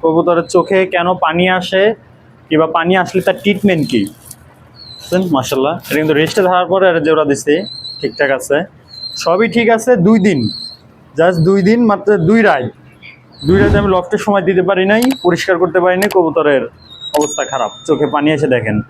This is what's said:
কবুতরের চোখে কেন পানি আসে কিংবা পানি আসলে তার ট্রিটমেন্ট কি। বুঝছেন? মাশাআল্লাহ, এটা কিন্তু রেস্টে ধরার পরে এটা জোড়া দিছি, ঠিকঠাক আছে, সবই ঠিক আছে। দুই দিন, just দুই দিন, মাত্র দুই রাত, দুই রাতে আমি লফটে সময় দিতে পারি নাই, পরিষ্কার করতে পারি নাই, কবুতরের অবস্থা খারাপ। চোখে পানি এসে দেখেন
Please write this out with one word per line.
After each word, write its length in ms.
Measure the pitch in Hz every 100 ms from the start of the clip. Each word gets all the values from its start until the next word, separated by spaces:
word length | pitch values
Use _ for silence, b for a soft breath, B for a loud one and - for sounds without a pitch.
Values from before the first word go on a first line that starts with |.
কবুতরের 420 | 165 160 165 170
চোখে 420 | 170 180 - 190 185
কেন 280 | 180 170
পানি 340 | 180 165 170 185
আসে 460 | 185 185 190 208 214 - - - - -
কিংবা 180 | 156 160
পানি 300 | 165 165 190
আসলে 260 | 175 190
তার 140 | 180 185
ট্রিটমেন্ট 460 | 208 202 202 170 127
কি। 120 | 123
বুঝছেন? 1200 | 98 - - - - - - - - - - 180 185
মাশাআল্লাহ, 420 | 139 123 135 139 170
এটা 220 | - 147
কিন্তু 140 | 156
রেস্টে 280 | 147 156 214
ধরার 240 | 185 180 175
পরে 240 | 190 190
এটা 100 | 175
জোড়া 240 | 151 156
দিছি, 300 | 147 139 - 156 214 - - -
ঠিকঠাক 300 | 127 - 143
আছে, 260 | 131 - 147 190 - - - - -
সবই 320 | - 180 226
ঠিক 200 | 226 226
আছে। 260 | 226 226 240
দুই 220 | 180 220
দিন, 220 | 185 151 110 - - - - - - 139
just 180 | 170 175
দুই 180 | 160 196
দিন, 240 | 185 233 233
মাত্র 320 | 196 202 208
দুই 240 | 165 226
রাত, 220 | 214 147 120 - - - - - _ - 143
দুই 100 | 190
রাতে 160 | 208 202
আমি 100 | 202
লফটে 280 | 180 180 208
সময় 240 | - 202
দিতে 200 | 180 185
পারি 220 | 180 190 190
নাই, 160 | 214 247 262
পরিষ্কার 360 | 180 170 - 175
করতে 200 | 180 180
পারি 160 | 180 185
নাই, 120 | 208
কবুতরের 540 | 190 160 151 147 139 117 - - - - 151
অবস্থা 240 | 147 139
খারাপ। 260 | 135 135 113 - -
চোখে 200 | 139 147
পানি 220 | 147 147
এসে 140 | 151 147
দেখেন 300 | 127 107 104